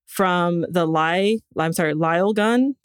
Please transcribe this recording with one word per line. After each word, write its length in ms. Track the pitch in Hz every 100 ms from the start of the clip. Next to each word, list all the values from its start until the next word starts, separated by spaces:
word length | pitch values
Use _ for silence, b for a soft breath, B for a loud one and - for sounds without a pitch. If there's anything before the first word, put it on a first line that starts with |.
| -
from 580 | - 190 180 175 175 -
the 160 | 175 160
Ly-, 520 | 160 160 180 202 220 - -
I'm 140 | 160
sorry, 220 | 165 156
Lyle 380 | 151 160 170 202
gun 440 | 214 214 247 269 269